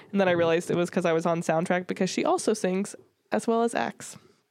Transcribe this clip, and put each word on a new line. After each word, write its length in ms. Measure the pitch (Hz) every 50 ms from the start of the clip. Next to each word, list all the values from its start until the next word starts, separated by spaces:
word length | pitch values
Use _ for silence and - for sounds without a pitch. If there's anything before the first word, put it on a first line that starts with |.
| - -
And 80 | - 196
then 80 | 196 180
I 40 |
realized 380 | 175 170 170 165 165 170 175 -
it 60 | - 170
was 120 | 175 170
'cause 160 | - 185 175
I 80 | 175 160
was 120 | 165 165
on 160 | 175 165 170
soundtrack 460 | 175 - 160 160 175 - 180 180 185 -
because 220 | 185 - 190 180
she 160 | - - -
also 280 | 302 359 349 - 254 220
sings 400 | - - 185 180 190 202 - - - - _ _ _ _ _
as 140 | - 214 - -
well 140 | 226 226 233
as 120 | 233 -
acts. 420 | - 233 226 - - - - - - - - _ _ _ _